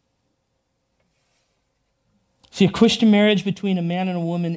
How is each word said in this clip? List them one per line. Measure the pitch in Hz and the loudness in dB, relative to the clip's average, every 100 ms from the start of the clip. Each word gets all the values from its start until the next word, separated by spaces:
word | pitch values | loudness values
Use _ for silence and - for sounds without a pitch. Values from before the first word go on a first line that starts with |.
| _ _ _ _ _ _ _ _ _ _ _ _ _ _ _ _ _ _ _ _ _ _ _ _ _ | _ _ _ _ _ _ _ _ _ _ _ _ _ _ _ _ _ _ _ _ _ _ _ _ _
See, | - | 0
a | 190 | 0
Christian | - 226 - 226 | 4 2 4 2
marriage | 208 208 208 | 4 2 0
between | 202 190 202 185 | -2 -6 -4 -4
a | |
man | 170 175 185 | -4 -4 -4
and | 180 | -4
a | |
woman | 165 175 170 | -6 -4 -6